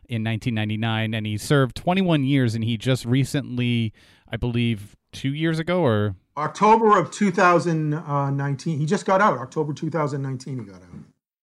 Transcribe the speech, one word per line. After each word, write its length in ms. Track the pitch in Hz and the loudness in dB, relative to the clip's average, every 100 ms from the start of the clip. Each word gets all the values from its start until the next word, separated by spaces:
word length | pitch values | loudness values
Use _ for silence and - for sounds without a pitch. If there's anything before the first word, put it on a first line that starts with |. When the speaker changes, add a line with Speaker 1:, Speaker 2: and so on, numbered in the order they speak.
| - | -8
Speaker 1:
in 140 | 113 | -4
nineteen 320 | 110 110 131 | -2 -2 -2
ninety-nine, 600 | 110 107 107 113 110 110 | -2 -2 -2 -2 -2 -2
and 100 | 113 | -4
he 140 | 107 104 | -4 -4
served 380 | - 147 127 - | 2 2 2 -2
twenty-one 480 | - 185 185 156 | -2 0 2 2
years, 300 | 131 143 120 | 2 2 2
and 100 | 113 | 0
he 120 | 113 113 | -2 -2
just 300 | 123 127 117 | 0 -2 2
recently, 880 | 131 127 151 117 123 120 117 113 - _ _ - | 2 2 -2 -4 -2 0 0 -2 -6 _ _ -10
I 80 | 113 | -6
believe, 580 | 123 120 117 107 101 _ _ | -2 0 0 -2 -6 _ _
two 200 | - 135 | -8 -6
years 260 | 147 165 160 | -2 -2 -2
ago, 240 | 165 180 | -2 2
or? 340 | 143 107 104 92 _ 143 | 2 2 0 -4 _ -6
Speaker 2:
October 640 | 151 - 214 226 220 202 | -6 2 6 6 6 4
of 120 | 151 | 2
two 200 | - 202 | 0 0
thousand, 640 | 180 180 170 165 160 151 | 4 4 4 4 0 0
uh, 360 | 151 151 143 139 | -4 -2 -2 -2
nineteen. 480 | 139 139 131 165 143 | -2 -4 -4 -4 -2
He 60 | |
just 220 | 151 202 - | 0 -2 2
got 160 | 190 | 4
out. 160 | 208 127 | 4 0
October 340 | 127 156 147 | -4 -4 -4
two 160 | 139 160 | -4 -4
thousand 320 | 160 147 143 | -2 -2 -4
nineteen, 380 | 135 127 147 127 | -6 -8 -10 -10
he 60 | |
got 180 | 101 90 | -12 -16
out. 60 | - - - _ _ _ | -20 -20 -20 _ _ _